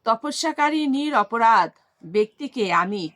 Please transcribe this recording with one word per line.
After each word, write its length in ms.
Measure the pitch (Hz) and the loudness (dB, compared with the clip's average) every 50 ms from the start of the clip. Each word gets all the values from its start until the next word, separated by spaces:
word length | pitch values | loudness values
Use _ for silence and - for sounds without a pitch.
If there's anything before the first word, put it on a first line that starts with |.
| _ | _
তপস্যাকারী 840 | 226 226 226 - 302 285 - 330 320 294 302 294 302 311 311 302 | -2 -2 -2 -4 -8 -6 -4 -4 -4 -2 0 0 0 0 0 0
নিরপরাধ 840 | 277 262 277 294 302 285 214 208 - 233 233 226 226 220 190 170 160 - _ _ _ _ _ - | 0 0 -2 -2 0 0 0 0 0 0 2 4 4 4 4 2 0 -4 _ _ _ _ _ -14
ব্যক্তিকে 680 | 160 180 214 214 - _ - 285 254 - 247 208 180 | -2 0 0 0 0 _ -10 -12 -8 -4 -4 -2 0
আমি 360 | 170 165 180 196 208 196 165 160 - | 2 0 0 0 -4 -6 -8 -8 -10